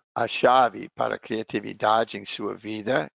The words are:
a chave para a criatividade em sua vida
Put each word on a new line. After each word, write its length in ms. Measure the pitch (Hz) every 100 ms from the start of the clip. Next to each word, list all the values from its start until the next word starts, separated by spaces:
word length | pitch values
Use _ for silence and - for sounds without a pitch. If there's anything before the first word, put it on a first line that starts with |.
| _
a 140 | - 117
chave 600 | - 127 131 120 101 95
para 260 | - 120 101
a 40 |
criatividade 1000 | - 110 110 117 107 101 107 110 113 101
em 40 |
sua 300 | 101 - 104
vida 580 | 98 107 110 104 139 151